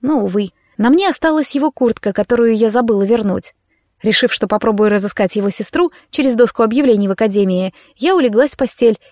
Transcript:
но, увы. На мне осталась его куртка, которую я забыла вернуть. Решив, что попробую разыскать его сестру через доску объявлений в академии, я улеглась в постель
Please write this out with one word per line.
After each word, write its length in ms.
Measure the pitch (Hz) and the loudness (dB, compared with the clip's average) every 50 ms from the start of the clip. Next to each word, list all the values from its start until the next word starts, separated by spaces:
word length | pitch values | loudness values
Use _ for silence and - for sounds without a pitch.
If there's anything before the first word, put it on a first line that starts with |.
но, 220 | 240 277 311 240 | -4 -2 -2 0
увы. 280 | 202 190 180 208 202 180 _ _ _ _ _ - | -2 -2 -2 -4 -4 -4 _ _ _ _ _ 0
На 100 | 208 247 | 2 2
мне 200 | 294 370 392 370 | 4 4 2 0
осталась 460 | 269 - - 320 311 311 277 - - | -2 0 0 0 0 0 -2 -2 -2
его 160 | 277 294 294 | -2 -2 -2
куртка, 420 | - - 254 226 220 - - 208 | -2 0 -2 -2 -2 -2 -4 -4
которую 440 | 190 208 202 - 240 233 233 226 220 | -2 -2 -2 0 0 2 2 2 2
я 140 | 214 226 220 | 2 0 0
забыла 320 | 214 247 240 226 214 196 | 2 0 0 0 0 0
вернуть. 520 | 196 202 233 226 208 196 185 190 - - _ _ _ _ _ _ _ _ _ _ | 2 0 0 0 0 -2 -4 -4 -6 -10 _ _ _ _ _ _ _ _ _ _
Решив, 300 | - 220 208 - 247 240 | -2 -2 0 0 0 0
что 140 | - - 214 | -2 -2 -4
попробую 440 | 190 208 214 - 220 208 202 214 208 | -2 -2 -2 0 -2 0 2 2 2
разыскать 460 | 208 202 202 208 - - 196 180 - | 2 0 -2 -4 -4 -2 -2 -2 -2
его 140 | 208 196 202 | -2 -4 -4
сестру 400 | - - 208 - - 339 359 330 - - _ _ | -4 -4 -6 -4 -2 0 0 -2 -2 -8 _ _
через 240 | - - 269 269 240 | -4 -2 0 0 2
доску 280 | 220 240 - - - | 2 2 0 2 0
объявлений 460 | 226 220 226 285 277 254 220 202 202 190 | -2 0 0 0 2 2 2 2 0 -2
в 20 | |
академии, 640 | 190 - 226 208 196 208 196 190 185 180 185 190 - _ _ _ _ | -2 0 -2 0 0 0 0 0 0 -2 -2 -4 -8 _ _ _ _
я 200 | - 247 359 381 | -4 -2 0 0
улеглась 360 | 349 269 233 208 226 294 285 | 2 2 2 2 2 2 0
в 40 | - | 0
постель 420 | - 269 - - - 240 226 214 - _ _ | -4 -4 -4 -2 0 2 2 2 0 _ _